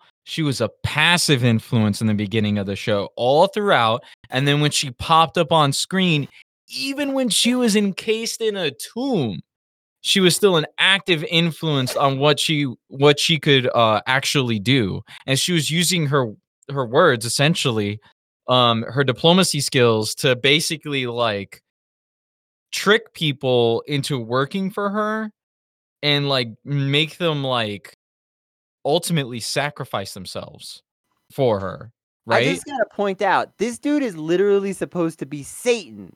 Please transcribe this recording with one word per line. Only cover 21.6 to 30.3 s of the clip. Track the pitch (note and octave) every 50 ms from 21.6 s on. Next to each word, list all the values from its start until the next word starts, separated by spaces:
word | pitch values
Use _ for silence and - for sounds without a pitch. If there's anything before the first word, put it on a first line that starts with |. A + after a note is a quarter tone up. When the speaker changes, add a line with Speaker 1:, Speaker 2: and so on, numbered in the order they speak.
| _ _ _ _ _ _ _ _ _ _ _ _ _ _ _ _ _ _ _ _ _ _
Speaker 1:
trick | - - - F#3+ G#3 A3 G#3+ - _
people | - E3+ D3+ C3+ C3 - C3 B2+ B2 A#2+ A#2 A#2 A2+ - -
into | D3 C#3 C3+ - D3+ B2+
working | A#2 A2 A#2+ C3 C#3 C#3 - G3 F#3+ F#3+
for | - - G3+ G3+
her | G3 G#3+ G#3+ G#3+ G#3+ A3 A3 G#3+ - _ _ _ _ _ _ _ _ _ _ _ _ _ -
and, | D3 C#3+ C#3+ C#3+ C#3
like, | C#3 C3 B2 A#2 G#2+ - _
make | C3 C#3+ C#3+ C#3 C#3 C#3 D3 D#3 D#3 - -
them, | F3+ E3+ D3+ C#3+ C#3
like, | C3+ B2+ A#2+ A2+ G#2+ G2+ G2 - - - _ _ _ _ _ _ _ _ _ _ _ _ _ _ _ _ _ _
ultimately | C#3 D3 F3 F3 - E3+ D#3+ C#3 A2+ B2 A#2+
sacrifice | G#2+ - - D3 C#3 D3 D3 - C3+ - - A2+ G2 - -
themselves | G#2 F2+ F2